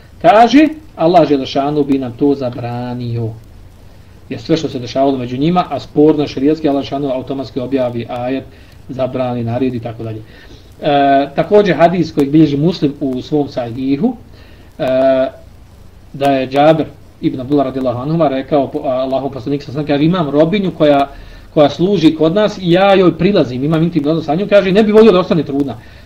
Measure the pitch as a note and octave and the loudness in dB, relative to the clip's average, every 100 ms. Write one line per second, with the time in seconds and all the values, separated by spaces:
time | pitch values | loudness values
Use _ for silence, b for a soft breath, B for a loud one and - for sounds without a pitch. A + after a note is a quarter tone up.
0 | B - E3 G#3 A3+ C4+ D#4 - - - | B 0 4 6 6 6 4 0 -14 -2
1 | E3 F3+ D3 C#3+ B2+ D3 C#3 D3+ D3 C#3 | 2 4 4 2 0 -4 -2 -2 0 -2
2 | B2+ A2+ C#3+ C3+ B2 A#2+ A#2+ A#2+ B2 B2 | -4 -2 0 0 -4 -8 -8 -8 -8 -8
3 | A#2+ A#2 A2+ A2+ - - - - b b | -8 -6 -8 -10 -18 -20 -20 -20 b b
4 | b b - B2 - D#3 C#3+ B2 A#2+ C3+ | b b -14 -12 -2 -2 -2 -8 -6 -2
5 | C#3 C3 A#2+ B2+ D#3 F3+ - C3+ - D3 | 0 0 -4 -2 0 0 -2 -6 -4 2
6 | D3+ D3+ C#3+ C#3+ C#3 D#3 D#3 C#3 - C#3 | 4 2 -2 -2 0 0 0 -2 -4 -6
7 | C#3+ B2+ B2+ C#3 B2 C3+ B2 C3+ B2 A#2+ | -4 -6 -6 -8 -8 -8 -4 -2 -2 -4
8 | A2+ B2 B2 C3+ - b b b - C3 | -8 -8 -6 -6 -8 b b b -14 -6
9 | C3 C3 B2 A#2+ A2+ B2 B2+ A#2+ A#2+ A#2 | -6 -4 -4 -4 -4 0 -2 -2 -8 -10
10 | A2+ A2 - B B B B - D#3+ C#3+ | -10 -12 -16 B B B B -6 0 2
11 | C#3 C#3 C#3+ - D#3 G#3 G3+ D3 E3+ F3+ | 4 2 0 -4 2 4 4 4 2 2
12 | D#3 - C#3 D#3 D3+ C#3 D#3+ E3+ D3 - | -2 0 2 4 4 2 0 0 -4 -4
13 | C#3 B2+ A#2+ D3+ C3 - A#2 A#2+ C3+ C#3 | -6 -6 -4 -4 -2 -6 -8 -6 -4 0
14 | A3+ A#3+ - b b b b - C#3 C3 | -2 -4 -12 b b b b -6 -2 2
15 | C3+ C3 C3+ - - - - - - - | 2 2 0 -6 -20 -20 -20 -20 -20 -20
16 | - C#3 C#3 C3+ C3 C3+ D3+ D#3 C#3 - | -20 -4 0 0 0 2 4 2 -2 -10
17 | - - D#3 C3 B2 D3 C3 C3 B2+ A#2+ | -20 -8 -6 -6 -2 0 0 -2 -4 -4
18 | C#3 E3 D3+ C3 C3+ D3 B2+ D3 D3 B2+ | -4 0 0 0 -2 -2 -2 -4 -4 -4
19 | C3+ C3 C3+ C3 A#2 C#3+ C#3 B2+ D3+ C#3+ | -2 -4 -6 -8 -6 -6 -6 -8 -4 0
20 | D#3+ F#3 D3 C#3+ E3 G#3 F#3 - D3+ C#3 | 0 0 0 2 2 2 -2 0 2 2
21 | C#3 B B B B D#3+ C#3+ - F3+ G3+ | 0 B B B B 2 2 2 0 2
22 | D#3 - F#3 G3 G#3 - F3+ F3 G3 F#3+ | 2 2 0 2 0 -2 0 2 4 4
23 | F3+ E3 F3 G3+ C3 B2 C#3+ D#3+ E3 D#3 | 4 2 0 2 0 -2 -2 0 0 0
24 | C#3 D#3+ D#3 D#3+ G#3 G3+ F#3+ F#3+ G#3+ G#3+ | -2 -2 -2 -4 2 2 4 2 4 6
25 | A3 F3+ F3+ F3 C#3 C#3 C3+ A2+ B B | 6 6 2 0 0 -2 -4 -6 B B